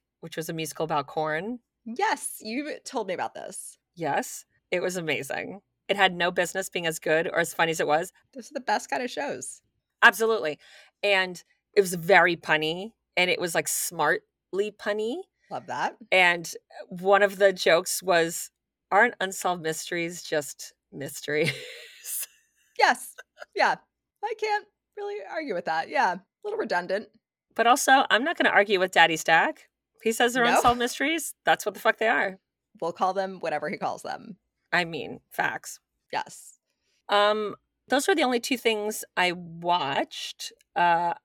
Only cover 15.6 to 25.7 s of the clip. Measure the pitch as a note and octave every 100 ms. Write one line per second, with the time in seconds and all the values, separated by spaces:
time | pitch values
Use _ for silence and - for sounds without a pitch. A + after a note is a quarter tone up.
15.6 | G#2+ B2 E3+ - A3+ F#3 F3 F3 E3 -
16.6 | - - - F3 F#3+ G3 G3+ F#3+ G3 F#3
17.6 | G3 E3 F#3 - F3+ E3+ E3 - - _
18.6 | _ _ _ F#3+ A#3+ - F#3+ G3 F#3+ F3+
19.6 | D#3+ D#3+ - F3 E3 F3 - D#3 C#3+ -
20.6 | - - _ - C#3+ - - D3 D#3 C3+
21.6 | - - - - - - - _ _ _
22.6 | _ - F#4+ B3 - - - _ - G4+
23.6 | A3+ D#3+ _ _ _ _ G#4+ G#4+ G#4+ G#4
24.6 | G4+ _ _ - G4+ G#4 - E4+ C#4+ F3
25.6 | F3